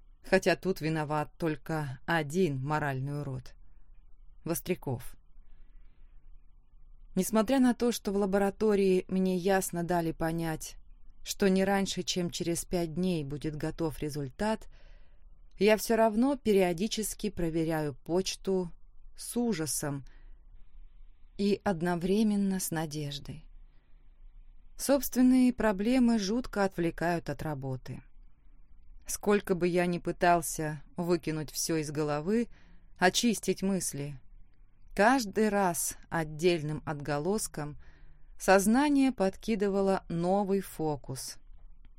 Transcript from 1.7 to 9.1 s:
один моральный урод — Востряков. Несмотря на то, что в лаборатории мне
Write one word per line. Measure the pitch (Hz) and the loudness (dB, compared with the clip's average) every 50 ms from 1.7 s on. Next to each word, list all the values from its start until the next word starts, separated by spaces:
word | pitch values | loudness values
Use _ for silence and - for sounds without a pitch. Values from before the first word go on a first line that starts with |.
| 160 156 151 139 131 - - | -4 -4 -4 -6 -8 -8 -4
один | - 170 165 151 139 147 190 185 156 139 131 131 | -2 0 0 0 0 0 2 2 2 0 -2 -2
моральный | 143 151 151 147 143 135 131 131 143 143 147 | 0 0 0 0 0 -2 -2 -4 -4 -4 -4
урод — | 143 135 131 131 - - - - - - - - - - - - - - - - - - - - - | -6 -6 -8 -8 -10 -12 -14 -16 -18 -18 -18 -18 -18 -18 -18 -20 -20 -20 -20 -18 -18 -18 -16 -8 -4
Востряков. | 165 170 - - - 180 - - 147 123 - - - - - - - - - - - - - - - - - - - - - - - - - - - - - - - - - - - - - - - - - - - - | -4 -4 -4 -2 -4 -4 -4 -4 -6 -6 -6 -6 -10 -12 -14 -18 -20 -18 -18 -16 -16 -16 -16 -18 -18 -18 -18 -18 -20 -20 -20 -20 -20 -20 -20 -18 -18 -18 -18 -20 -20 -20 -20 -20 -20 -20 -20 -20 -20 -20 -20 -14 -6 -2
Несмотря | 190 185 - 214 220 214 196 269 269 | -2 0 2 2 2 2 4 4 4
на | 254 247 233 | 4 4 4
то, | - 240 240 | 2 0 0
что | 214 - - 220 | 0 -2 -2 -2
в | 196 | 0
лаборатории | 202 208 196 185 202 202 196 190 - 214 220 208 196 196 190 185 180 - | 0 2 2 2 2 2 2 0 2 2 4 4 4 4 4 4 2 2
мне | - | 0